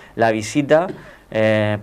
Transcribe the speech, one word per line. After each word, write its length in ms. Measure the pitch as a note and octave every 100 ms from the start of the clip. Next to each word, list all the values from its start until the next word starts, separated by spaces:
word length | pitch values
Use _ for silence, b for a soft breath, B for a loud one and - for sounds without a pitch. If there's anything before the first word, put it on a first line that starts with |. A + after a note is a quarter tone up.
| B -
la 140 | A2+
visita, 540 | A2 G#2 D3+ C3+ D#3 F#3+ B B B B
eh, 460 | A2 A2 G#2+ G#2+ G#2